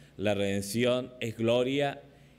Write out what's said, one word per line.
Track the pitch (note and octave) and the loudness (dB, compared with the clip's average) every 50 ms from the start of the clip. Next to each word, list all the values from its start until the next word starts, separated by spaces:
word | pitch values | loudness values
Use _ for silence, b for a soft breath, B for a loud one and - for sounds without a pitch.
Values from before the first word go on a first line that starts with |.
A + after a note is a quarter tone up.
| B B B | B B B
la | - F#2+ G#2 G2+ | -4 -2 0 0
redención | G2 G2+ G2 G2 G2+ F#2+ G2 G#2 A2+ A#2+ A#2+ B2 B2+ B2+ B2+ - - | 0 0 0 0 -2 -4 -2 0 2 2 2 2 2 -2 -6 -8 -8
es | A#2 A2+ G#2 | -8 -8 -4
gloria | - A2+ A2+ A#2 B2 B2+ C3 C#3 C#3+ C#3+ C#3 - - - B B B B B B | -2 2 2 4 4 2 2 2 0 0 0 -2 -6 -14 B B B B B B